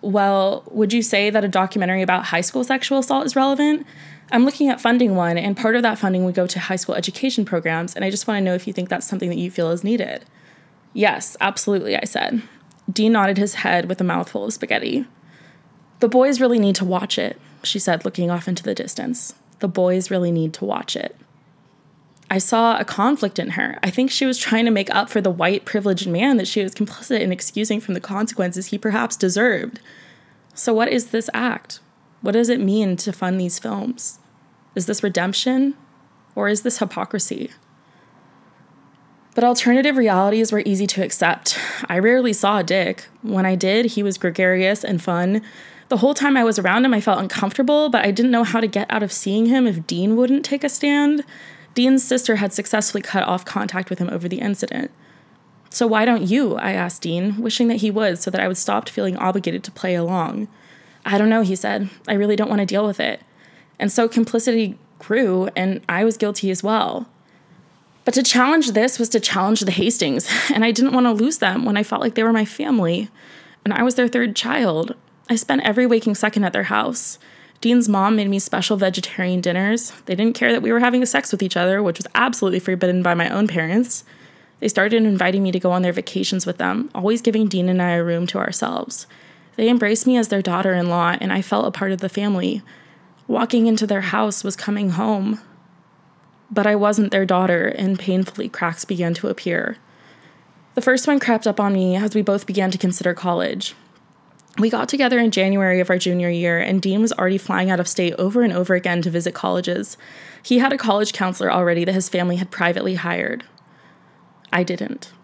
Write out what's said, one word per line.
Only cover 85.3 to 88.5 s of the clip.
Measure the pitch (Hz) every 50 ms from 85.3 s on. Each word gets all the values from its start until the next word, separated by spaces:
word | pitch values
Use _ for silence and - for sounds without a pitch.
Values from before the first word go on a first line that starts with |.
| 185 196
me | 196 185
to | 180 185
go | 180 185
on | 180 185
their | 180 180
vacations | 175 185 - - - 185 190 - - 185 -
with | 180 175 -
them, | - 90 95 - - - -
always | - 185 208 226 233
giving | 233 233 214 220 220 202
Dean | 190 185 180 180
and | 185 185
I | 180 180
a | 175 170 170
room | 170 170 170 175 175
to | - -
ourselves. | - -